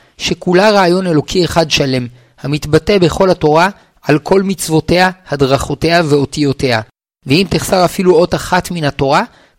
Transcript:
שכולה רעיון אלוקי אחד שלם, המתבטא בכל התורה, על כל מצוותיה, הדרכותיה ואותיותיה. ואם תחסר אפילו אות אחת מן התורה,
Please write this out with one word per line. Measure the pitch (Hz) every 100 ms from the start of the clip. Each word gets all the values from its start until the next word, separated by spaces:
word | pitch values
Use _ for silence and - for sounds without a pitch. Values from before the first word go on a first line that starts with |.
| _ -
שכולה | - 180 180 180 214
רעיון | 202 175 185 185
אלוקי | 151 - 185
אחד | 160 170 160
שלם, | - 143 131 123 - _ _
המתבטא | 139 151 151 156 - 208
בכל | 170 - 190
התורה, | 175 151 156 190 - _ _
על | - 151
כל | - 196
מצוותיה, | 196 190 - 156 - 175 185 180 -
הדרכותיה | 143 131 135 - 143 156 170
ואותיותיה. | 156 147 135 151 143 127 131 113 107 _ _ _ 135
ואם | 156 185
תחסר | 160 - 190
אפילו | 170 - 180
אות | 165 180
אחת | 180 - 180 -
מן | 175
התורה, | 143 - 135 160 240 _ _